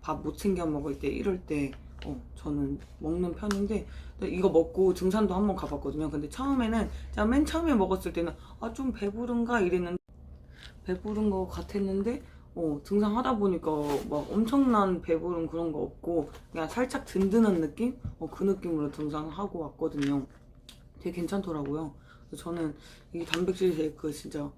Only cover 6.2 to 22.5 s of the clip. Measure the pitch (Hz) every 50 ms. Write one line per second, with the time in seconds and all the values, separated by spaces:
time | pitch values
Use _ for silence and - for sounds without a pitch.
6.2 | 147 147 - - 262 277 277 254 233 220 226 226 196 - - - - - - 208
7.2 | 208 220 254 285 311 - - 320 339 320 277 214 190 185 190 185 - 180 - 170
8.2 | 170 165 - - - - - - 226 233 226 - 269 262 220 - 202 202 202 226
9.2 | 240 240 240 233 233 233 240 226 190 180 180 180 175 175 180 180 _ - - -
10.2 | - - - - - - - - - - - - - - 185 185 - 208 214 208
11.2 | 220 208 196 190 185 185 - 170 170 - - 202 202 190 190 196 196 233 254 285
12.2 | - - - - - - - 170 165 156 147 143 - - 196 208 208 208 208 233
13.2 | - 262 247 208 202 190 180 160 - 160 156 151 147 147 143 135 - 117 143 151
14.2 | - - - 208 226 226 262 277 269 254 226 208 196 190 180 165 - - 165 160
15.2 | 165 175 175 165 165 151 156 165 170 165 151 147 - - - - - 160 170 165
16.2 | 143 - - - - - - 170 160 151 - 233 254 247 - - - - - 185
17.2 | 190 196 196 233 226 214 185 165 160 151 - - 226 247 - - - - - -
18.2 | 160 156 - - 185 202 190 190 - 175 165 156 147 143 143 - 151 147 151 151
19.2 | 151 160 147 175 202 190 - 175 156 139 - - 160 156 151 147 139 139 143 139
20.2 | 131 - - - - - - - - - - - - - - - - 180 180 175
21.2 | 170 160 196 196 185 180 160 151 143 139 143 156 165 147 143 - - - - -
22.2 | - - - - - 170